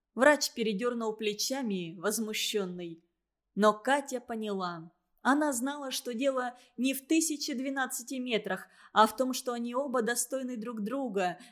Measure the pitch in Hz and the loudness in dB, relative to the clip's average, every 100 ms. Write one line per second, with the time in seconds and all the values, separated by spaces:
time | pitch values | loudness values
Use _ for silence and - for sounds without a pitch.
0 | _ 220 269 285 - - 226 196 247 240 | _ 4 6 6 2 -2 0 0 0 -2
1 | 220 214 214 208 - 262 247 190 170 175 | -2 -2 -2 -2 -2 -2 -2 -2 -4 -4
2 | 175 208 214 214 - 214 190 180 175 165 | -2 0 -2 -2 -2 -2 -2 -4 -10 -12
3 | _ _ _ _ _ - 214 214 247 285 | _ _ _ _ _ 4 4 4 2 0
4 | 277 247 247 226 214 196 180 170 165 - | 0 -6 -6 -6 -4 -2 -4 -6 -12 -20
5 | _ _ 233 285 302 247 262 294 277 - | _ _ 2 4 4 0 -2 -4 -6 -6
6 | - 226 277 262 247 240 - - 254 269 | -6 0 0 2 -2 -6 -12 -2 0 0
7 | - 320 320 294 - 247 262 269 262 - | 2 2 2 0 -4 -4 -2 -2 -2 -4
8 | 240 269 247 220 196 185 - - - 202 | -6 -6 0 0 0 -6 -8 -20 0 4
9 | 220 - 254 254 - 240 240 247 285 254 | 4 4 -2 -2 -4 -4 -4 -2 0 0
10 | 220 240 - 269 254 247 208 226 202 269 | 0 0 -2 -4 -4 -6 -6 -4 -4 -2
11 | 262 196 180 170 - | -2 0 0 -2 -12